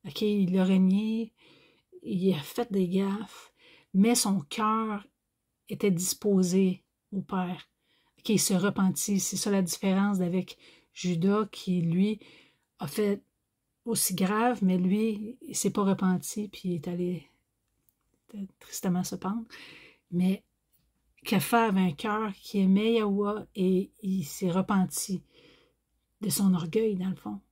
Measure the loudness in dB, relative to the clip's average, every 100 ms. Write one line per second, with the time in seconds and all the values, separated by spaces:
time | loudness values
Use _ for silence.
0 | -12 -4 0 2 2 2 4 6 6 4
1 | 0 -4 -6 _ _ -20 _ _ _ -18
2 | -6 0 2 0 -4 -6 -2 0 0 0
3 | 0 -4 -8 -16 -20 _ _ -20 _ 4
4 | 4 4 2 -2 -2 -2 0 0 -2 -6
5 | -10 _ _ _ _ _ -14 -2 0 2
6 | -2 -2 2 4 4 4 2 0 _ _
7 | _ -8 -4 -4 -4 -8 -14 _ _ _
8 | _ _ 0 0 2 0 0 2 0 0
9 | -2 -2 -2 -4 0 0 0 -2 0 2
10 | 0 0 0 -2 -4 -14 -20 _ _ -6
11 | -4 0 2 0 -2 -8 -4 0 0 2
12 | 2 0 -10 -20 _ _ _ _ -8 -2
13 | -2 -2 _ _ _ _ _ _ -6 -2
14 | -2 0 0 2 0 2 2 2 2 2
15 | 0 -2 -10 -14 -10 -4 -2 0 0 2
16 | 0 0 -4 -8 -10 -8 -6 -4 -6 -4
17 | -4 -6 -10 _ _ _ _ _ _ _
18 | _ _ _ -14 -14 _ -16 -6 -2 -2
19 | -2 -6 -6 -6 -10 -18 -20 -20 -20 _
20 | _ 0 2 0 _ _ _ _ _ _
21 | _ _ 0 0 2 2 4 2 0 0
22 | -4 -2 -4 -8 -6 0 4 4 4 2
23 | 2 0 -2 -4 -8 -2 2 2 0 _
24 | -4 -4 -4 -4 -2 0 2 2 2 -2
25 | -6 -8 _ _ -20 _ _ _ _ _
26 | _ _ -4 2 2 2 0 0 0 -2
27 | -4 -6 -10 -12 _